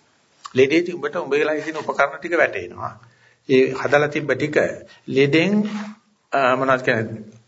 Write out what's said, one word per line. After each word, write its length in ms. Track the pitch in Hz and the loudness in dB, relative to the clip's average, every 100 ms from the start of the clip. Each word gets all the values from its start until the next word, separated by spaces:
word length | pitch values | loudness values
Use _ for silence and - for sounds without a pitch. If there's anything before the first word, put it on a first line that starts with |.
| _ _ _ _ - | _ _ _ _ -4
ලෙඩේදී 440 | 127 139 160 175 | 2 4 4 0
උඹට 220 | 175 147 175 | -4 -6 -6
උඹේ 260 | 143 143 | -2 0
ළඟ 200 | 151 151 | 0 -2
තියෙන 180 | 151 156 | -6 -8
උපකරණ 340 | 143 135 143 | -6 -2 -2
ටික 200 | 156 170 170 | -4 -4 0
වැටෙනවා. 560 | 135 104 87 95 127 - - _ _ _ - | 0 -2 -10 -10 -12 -12 -20 _ _ _ 2
ඒ 160 | 131 131 | 4 4
හදලා 360 | - 127 147 147 | 0 0 2 2
තිබ්බ 200 | 151 143 | -2 -2
ටික 260 | 127 147 147 98 - - - - | -2 0 0 0 -4 -16 -18 -2
ලෙඩෙන්, 460 | 131 139 156 180 208 208 208 - - _ _ _ | 2 4 4 2 2 0 -6 -10 -16 _ _ _
අ, 60 | 143 127 | 0 2
මොනවද 280 | 127 135 131 | 2 2 0
කියන්නේ, 420 | 135 117 107 113 - - | 0 -2 -2 -8 -14 -20